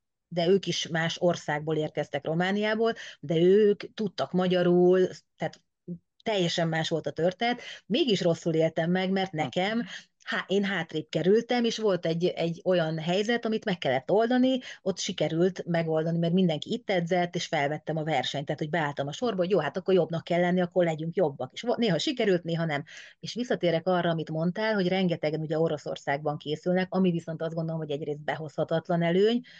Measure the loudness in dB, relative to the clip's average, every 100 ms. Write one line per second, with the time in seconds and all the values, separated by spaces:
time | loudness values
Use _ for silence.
0 | _ _ -8 -2 4 4 2 -4 -2 -2
1 | -2 0 0 0 -2 -4 -2 -2 -2 -4
2 | -4 -4 -2 -2 0 0 0 0 0 -2
3 | -10 -12 -2 4 6 6 6 2 -4 -6
4 | -6 -4 -2 0 2 2 4 6 6 6
5 | 2 -2 _ -8 -8 -8 _ _ -16 -16
6 | _ _ -2 0 0 2 0 0 -2 -2
7 | -4 0 -2 0 -2 -2 -6 -14 -2 0
8 | 2 2 2 0 0 2 2 0 0 0
9 | 0 0 -2 -4 -4 -2 -2 -2 -6 -12
10 | -18 _ -8 -8 -2 -2 0 -4 -4 -6
11 | -4 0 4 4 4 0 0 0 0 0
12 | 0 0 0 0 -4 -2 0 2 2 -2
13 | -2 -2 0 -2 -2 -2 -2 -2 0 0
14 | 2 2 4 4 4 2 -4 -10 -6 -6
15 | -6 -2 0 2 0 0 -2 -2 0 0
16 | 0 0 2 4 2 0 -4 -6 -2 -2
17 | 0 0 0 -4 -4 0 0 -2 -4 -4
18 | 0 0 0 -4 -4 -4 -2 0 -2 -2
19 | -6 -2 -4 0 2 2 0 -4 2 2
20 | 2 -2 -2 2 2 2 2 2 0 0
21 | -4 0 0 0 -10 -8 -4 0 2 0
22 | -2 0 2 0 0 -2 -2 -2 -6 -16
23 | -20 _ -12 -6 -4 0 2 0 0 0
24 | 2 0 -2 -2 -2 -2 -2 0 0 2
25 | 0 0 -2 -2 -2 0 0 0 -6 -8
26 | -4 -2 -2 -6 -6 -6 0 0 0 0
27 | 2 0 -4 -6 -6 -4 -4 -4 -4 -6
28 | -6 -6 -6 -6 -6 -4 -2 -2 0 0
29 | 2 4 2 2 -4